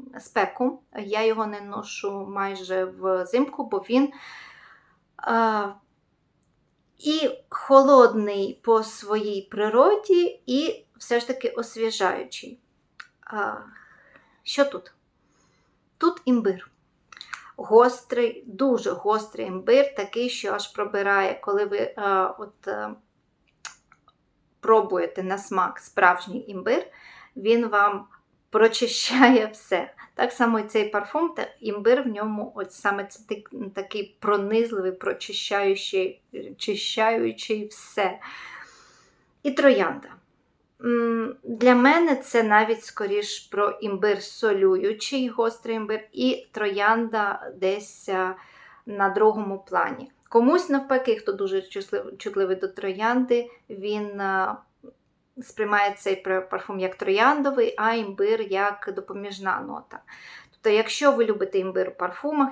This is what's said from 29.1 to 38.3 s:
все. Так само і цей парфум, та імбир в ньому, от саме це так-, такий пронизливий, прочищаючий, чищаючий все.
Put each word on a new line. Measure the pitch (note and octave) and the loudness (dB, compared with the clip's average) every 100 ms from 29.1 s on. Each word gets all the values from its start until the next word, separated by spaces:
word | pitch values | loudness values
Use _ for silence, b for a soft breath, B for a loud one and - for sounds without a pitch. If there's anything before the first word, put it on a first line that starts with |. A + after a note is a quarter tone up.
| B3+ A#3+ B3 G#3+ | 6 6 6 2
все. | - - F3+ - B B | -6 -4 -4 -4 B B
Так | - - | -2 -2
само | - A#3 A3 | 0 0 0
і | |
цей | G#3 A3 G#3 | -2 -2 0
парфум, | G#3 G3+ D4+ E4 | -2 -4 -2 -2
та | - - - | -4 -10 -10
імбир | A3 G#3 G#3+ B3+ | -8 0 4 4
в | B3 | 2
ньому, | G#3 G#3+ G#3+ - | -4 -4 -6 -8
от | G#3 F#3 | -10 -12
саме | - G#3 G3+ | -4 -2 -2
це | G3 - - | -6 -14 -10
так-, | G#3 - C4+ G3 | -10 -10 -12 -10
такий | G3 G3 G#3+ G3+ _ | -10 -8 -8 -10 _
пронизливий, | G#3+ G3+ G3 A3+ A#3 G#3 F#3 | 0 0 2 0 0 -2 -4
прочищаючий, | F#3 G3 - - G3+ - G3+ G3 G3 - G3 F#3+ - _ - G3 - | -4 -6 -6 -8 -8 -2 0 2 0 -2 -2 -2 -6 _ -14 -14 -8
чищаючий | - G#3 - - A3 A#3 A3+ A3 - G#3+ G#3+ | -6 -4 -4 0 2 2 -2 -4 -4 -4 -4
все. | - - - F#3 F3+ B | -14 -8 -2 -2 -4 B